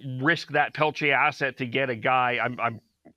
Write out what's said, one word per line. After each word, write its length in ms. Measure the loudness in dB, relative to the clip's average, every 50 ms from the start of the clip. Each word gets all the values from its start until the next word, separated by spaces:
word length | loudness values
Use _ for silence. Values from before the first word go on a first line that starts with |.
| -8 -8 -6 -2
risk 280 | 0 0 0 0 -2 -2
that 240 | 0 0 0 0 0
Pelche 380 | 0 0 0 0 0 0 2
asset 460 | 4 4 4 2 0 0 -4 -4 -4 -4
to 80 | -6
get 240 | -2 -2 0 0 0
a 60 | -2
guy? 440 | -2 0 2 2 2 2 2 0 0
I'm, 160 | -2 -2 -2 -2
I'm 220 | -2 -2 -2 -4 -12 _ _ _ _ -20 -20